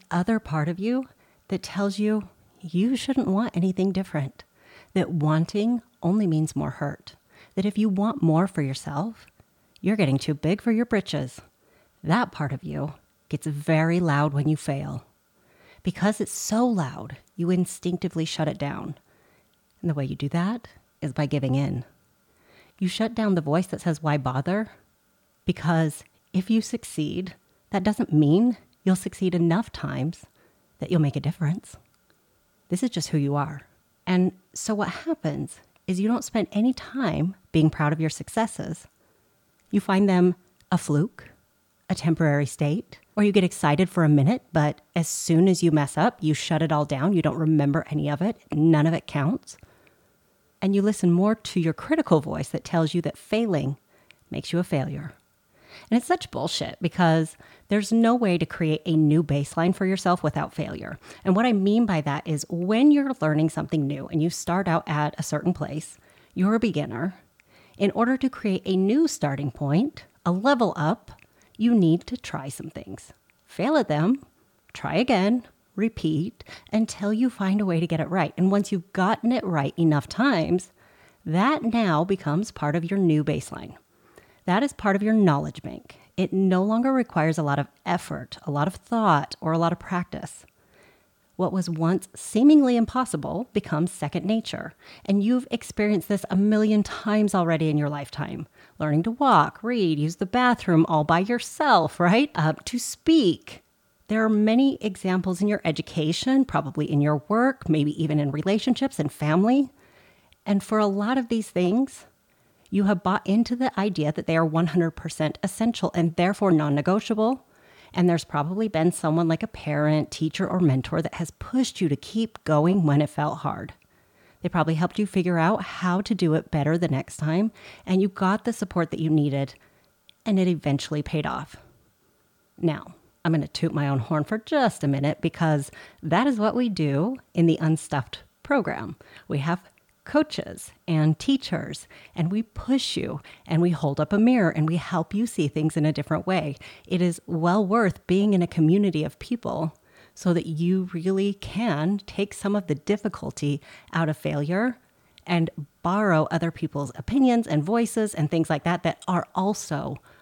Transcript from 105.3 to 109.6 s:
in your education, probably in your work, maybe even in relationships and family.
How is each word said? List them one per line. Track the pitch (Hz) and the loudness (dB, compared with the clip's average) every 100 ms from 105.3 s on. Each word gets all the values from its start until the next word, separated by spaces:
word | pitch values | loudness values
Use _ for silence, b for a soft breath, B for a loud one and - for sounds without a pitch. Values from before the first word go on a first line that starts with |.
| 180 | 0
in | 208 | 0
your | 208 165 | 0 -2
education, | 151 - - 151 170 - 269 262 | -4 -4 -2 -2 0 2 2 2
probably | 151 151 - 147 | 0 -4 -2 0
in | 147 | 2
your | 147 151 - | 2 0 0
work, | 214 254 262 - | 2 2 0 0
maybe | 160 147 151 | 2 2 0
even | 156 151 | 0 0
in | 147 | 0
relationships | 147 170 208 254 247 269 - | -2 0 0 0 0 -2 -2
and | - | -4
family. | - 151 160 208 262 | -2 0 4 4 4